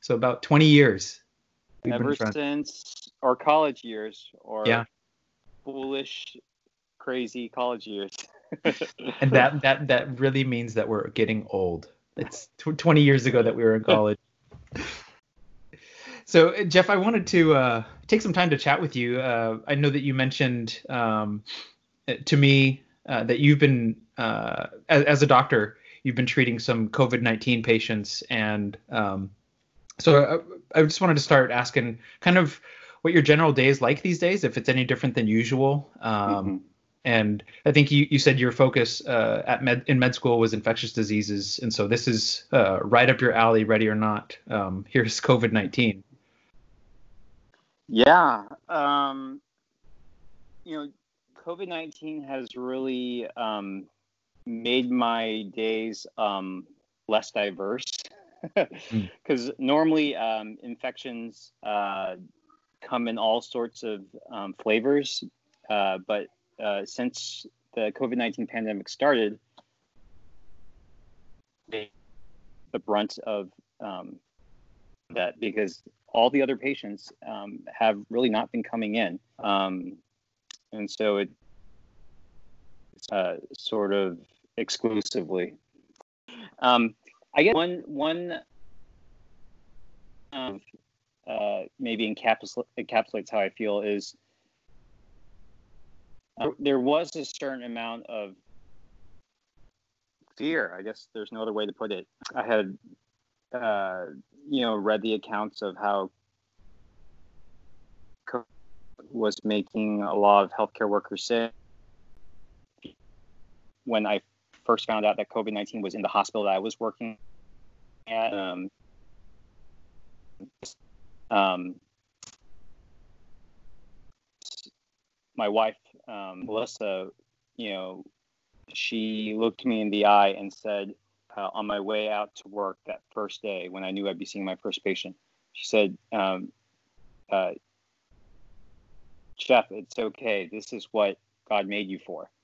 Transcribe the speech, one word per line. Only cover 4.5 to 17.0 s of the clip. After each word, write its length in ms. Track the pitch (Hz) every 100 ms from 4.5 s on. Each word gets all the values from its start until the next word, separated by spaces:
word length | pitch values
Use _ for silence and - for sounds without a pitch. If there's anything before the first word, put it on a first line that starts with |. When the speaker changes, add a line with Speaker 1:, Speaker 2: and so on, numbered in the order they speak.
| 110 107
Speaker 1:
Yeah. 160 | 117 113 _ _ _ _ _ _ -
Speaker 2:
foolish, 760 | - 139 135 135 135 - - 123 _ _ _ _ _ _
crazy 500 | - 127 120 123 117
college 380 | - 123 120 110
years. 280 | 101 98 - - _ _ -
<laughs> 580 | 165 - - - 131 -
Speaker 1:
And 100 | 139
that, 320 | 131 131 151
that, 240 | 135 135 143
that 320 | 127 139 123
really 240 | 135 135
means 320 | 131 120 117 110
that 120 | 107
we're 200 | 107 -
getting 380 | - 110 110 101
old. 420 | 98 92 87 - _ _ -
It's 320 | - - - _
tw-, 180 | - 151
twenty 240 | 170 151
years 240 | 143 135 123
ago 160 | 127
that 140 | 113 -
we 80 |
were 120 | 113 110
in 80 |
Speaker 2:
<laughs> 120 | 110 110
Speaker 1:
college. 240 | 107 104 _ _ _ - - - - - - _ _ _ - - - - - - - - -
So, 240 | 170 165
uh, 160 | 185 196
Jeff, 260 | 160 185
I 60 |
wanted 280 | 202